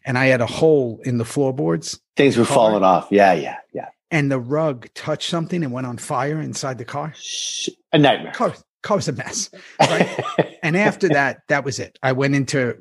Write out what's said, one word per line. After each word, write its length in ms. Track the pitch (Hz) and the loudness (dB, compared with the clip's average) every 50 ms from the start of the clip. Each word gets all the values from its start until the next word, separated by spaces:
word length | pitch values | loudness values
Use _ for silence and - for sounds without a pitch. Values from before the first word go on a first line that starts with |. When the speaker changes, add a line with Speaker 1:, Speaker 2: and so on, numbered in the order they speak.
| - | -6
Speaker 1:
And 140 | 135 123 127 | -4 -2 2
I 80 | 131 | 4
had 160 | 131 131 120 | 4 4 4
a 40 | 113 | 2
hole 540 | - - - 160 160 156 139 127 117 107 - - | -2 0 2 4 4 4 4 2 0 -4 -6 -4
in 100 | 131 120 | -2 -2
the 80 | 120 113 | -2 -2
floorboards. 720 | - - 143 139 131 127 143 156 170 170 156 - - - - _ _ _ - | -2 -2 -2 0 0 0 -2 -2 -2 -2 -4 -4 -8 -12 -12 _ _ _ 4
Speaker 2:
Things 180 | 143 135 - | 4 4 4
were 80 | 120 110 | 4 2
Speaker 1:
Car. 100 | - 139 | 4 4
Speaker 2:
falling 300 | 127 110 110 107 98 95 | 4 4 4 4 4 4
off. 240 | 92 90 80 - - | 4 4 4 2 2
Yeah, 220 | 98 101 98 95 | 4 6 6 6
yeah, 240 | 90 76 - - - - - _ | 4 2 0 -6 -10 -14 -16 _
yeah. 160 | - - - - - _ _ - | -14 -12 -12 -14 -16 _ _ -4
Speaker 1:
And 200 | 170 151 143 139 | -2 0 0 0
the 80 | 135 127 | -2 -2
rug 500 | 120 123 147 156 160 151 131 113 - - | -4 -4 -2 -2 -2 -2 -4 -6 -10 -18
touched 380 | - - - 156 151 - - - | -18 -10 -6 -6 -6 -4 -4 -4
something 340 | 175 165 165 160 180 175 156 | -4 -4 -4 -4 -4 -4 -4
and 80 | 127 | -4
went 140 | 120 131 127 | -6 -6 -8
on 100 | 123 123 | -8 -10
fire 420 | 113 - - 147 123 135 147 156 156 | -10 -8 -6 -4 -4 -2 -2 -4 -4
inside 380 | 147 127 113 - 147 131 127 | -6 -8 -8 -8 -8 -8 -8
the 80 | 113 120 | -8 -10
car. 300 | - 139 143 151 160 - | -10 -8 -8 -8 -10 -12
Speaker 2:
Sh-, 540 | - - - - - - - - - - - - _ _ _ 170 | -14 -14 -12 -10 -8 -8 -8 -8 -8 -8 -10 -10 _ _ _ 4
a 40 | 151 | 4
nightmare. 340 | 143 127 104 - 82 - - | 6 4 4 2 -4 -8 -6
Speaker 1:
Car, 180 | - 233 175 - - _ _ _ _ | -4 -4 -4 -4 -8 _ _ _ _
car 160 | - - 208 175 | -4 -2 -2 -2
was 100 | - 160 | -2 -4
a 40 | |
mess, 360 | 123 113 - - - - - - - - - - - - | -6 -8 -8 -8 -8 -8 -10 -10 -14 -20 -20 -6 -2 0
right? 420 | 143 - 160 170 - - - - - - - - | 0 2 2 2 0 0 -2 -6 -6 -2 -2 -2
Speaker 2:
<laughs> 240 | - - - - | -2 -2 -6 -6
Speaker 1:
And 140 | - 151 170 | -4 -2 0
after 320 | 190 214 220 208 - 196 170 | 2 2 0 0 0 0 2
that, 360 | 147 143 139 127 117 - _ - | 2 2 2 0 -2 -6 _ -2
that 160 | 147 143 139 | -2 -2 -2
was 140 | 139 120 123 | -4 -6 -8
it. 200 | 113 - _ _ | -10 -12 _ _
I 100 | - 131 | -2 0
went 220 | 127 131 139 139 143 | 0 2 2 2 2
into 420 | 139 127 - 147 135 123 117 - - | 0 0 0 -2 -2 -2 -2 -4 -8